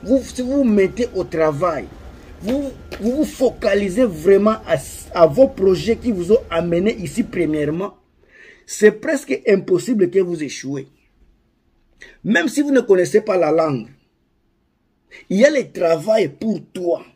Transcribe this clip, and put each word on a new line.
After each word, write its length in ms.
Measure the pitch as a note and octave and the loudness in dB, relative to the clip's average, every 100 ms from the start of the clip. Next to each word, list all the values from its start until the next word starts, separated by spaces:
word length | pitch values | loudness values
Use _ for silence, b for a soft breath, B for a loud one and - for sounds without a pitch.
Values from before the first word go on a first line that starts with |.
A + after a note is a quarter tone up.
vous, 200 | F3+ C4 | 0 0
si 180 | A#3 - | 0 -6
vous 180 | B3 C#4 | -2 0
vous 60 | |
mettez 440 | B3+ G#3 F#3+ F#3+ B3 | 2 4 2 0 -6
au 100 | F#3+ | -4
travail, 600 | D3+ D#3+ D#3 C#3+ F3 D3+ - - - B B - | -6 0 0 0 -2 -4 -10 -18 -20 B B -12
vous, 300 | F3+ C4+ C#4 - - - | -6 -4 -4 -10 -16 -6
vous 160 | G#3 C4+ | -4 -2
vous 80 | |
focalisez 800 | D4+ - B3+ - A3 G3+ G3+ F3+ | -2 0 -2 0 0 0 0 0
vraiment 520 | B3 D#3 E3 G3 G#3 A3 - | 0 0 4 4 4 0 -2
à, 100 | D3 - - - | -4 -4 -18 -8
à 140 | F3+ E3 | 4 4
vos 220 | D3 C4+ | 6 4
projets 480 | - F#3+ F3+ E3+ A3 | 4 2 2 0 -2
qui 160 | A#3 | -2
vous 200 | F#3+ E3+ | -4 2
ont 80 | A3 - | 2 2
amené 460 | E3 F3 E3+ G3 A#3 | -4 0 0 0 -4
ici 260 | E3 G#3+ | -8 -6
premièrement, 720 | A3 G3 D#3 D3+ D3 E3 G3+ _ _ _ b b b b | -6 -2 -2 -2 -2 -4 -6 _ _ _ b b b b
c'est 280 | b - G#3+ | b 2 2
presque 500 | G#3+ C#4+ C#4+ - C4+ - | 2 -4 -4 -4 -4 2
impossible 640 | G3 - F3+ - A#3 F3+ | 0 2 -2 0 0 0
que 120 | F#3+ | 0
vous 220 | F3+ E3 | -2 -4
échouez. 460 | C#3+ - C3 C#3 C3+ _ _ _ _ _ _ _ _ _ _ _ B B | -8 -10 -10 -10 -12 _ _ _ _ _ _ _ _ _ _ _ B B
Même 240 | D#3+ B3+ D#4+ | -2 0 0
si 140 | - | -2
vous 80 | D4 | 0
ne 100 | C4+ | 0
connaissez 400 | - F#3+ E3+ G#3 | 4 2 4 0
pas 160 | G#3+ F#3+ | 0 0
la 140 | D#3 | 2
langue, 380 | D#3+ D#3+ C3 G#2+ - _ _ _ _ _ _ _ _ _ _ _ B B | 2 0 -2 -8 -18 _ _ _ _ _ _ _ _ _ _ _ B B
il 100 | F#3 | 4
y 60 | |
a 60 | C#4 | 4
le 200 | D4+ D#3 | 4 -4
travail 560 | F3 E3+ E3 F3 A3 E3 | -2 0 0 2 0 0
pour 320 | C#3+ A3 F#3+ - | -4 -4 -4 -8
toi. 320 | F3+ F3 E3 - | -6 -4 -4 -6